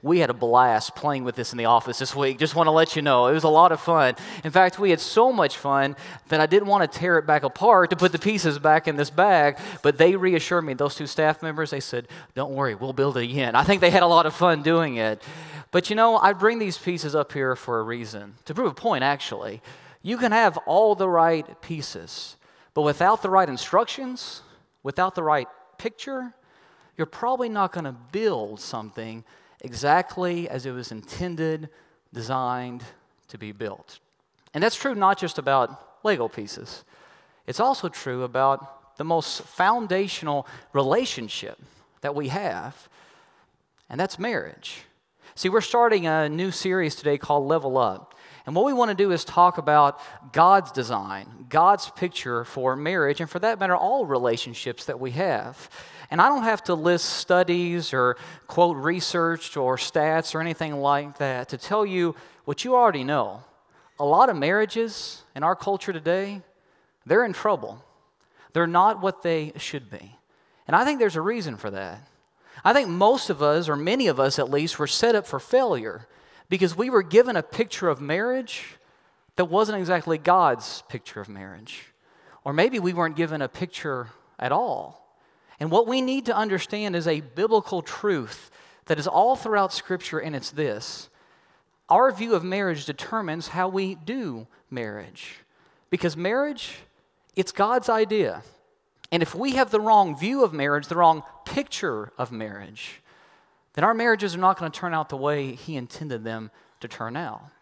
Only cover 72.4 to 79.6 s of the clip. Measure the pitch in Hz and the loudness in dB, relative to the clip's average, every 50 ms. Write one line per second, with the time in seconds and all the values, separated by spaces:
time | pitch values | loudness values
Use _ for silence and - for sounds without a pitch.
72.4 | _ _ - - - 180 233 285 262 185 170 180 196 214 262 254 - - 180 139 | _ _ -20 -2 0 2 4 4 2 0 0 2 4 4 4 2 0 -4 -2 0
73.4 | 147 147 151 165 175 156 147 143 151 175 220 269 262 190 139 127 135 139 135 - | 2 2 2 2 2 0 -2 0 0 -2 0 2 2 0 2 2 2 2 2 0
74.4 | 139 123 143 143 156 165 - - 147 135 - - - 240 226 208 - - - 135 | -2 0 0 -2 -2 -2 -4 -4 -4 -2 0 0 2 4 2 2 0 -2 -8 -10
75.4 | - - - 254 269 233 175 123 110 110 90 110 117 _ _ _ _ _ _ - | -4 2 2 2 2 2 -2 -2 -4 -8 -12 -12 -16 _ _ _ _ _ _ -20
76.4 | _ _ 185 185 190 175 165 170 233 254 254 214 190 156 160 220 254 254 226 175 | _ _ 0 0 0 0 0 -2 -2 2 2 2 2 6 4 4 6 6 2 -4
77.4 | 151 - - - 233 - - - 190 170 147 127 143 143 156 185 214 247 254 262 | -4 -4 -4 -4 -4 -4 -4 -4 -2 -2 -2 -2 -4 -4 -4 -2 -2 -2 -4 -4
78.4 | 247 - - - - - - _ _ _ _ _ _ _ _ _ _ _ _ - | -6 -8 -12 -14 -14 -16 -20 _ _ _ _ _ _ _ _ _ _ _ _ -2
79.4 | 180 165 165 202 | -2 0 2 0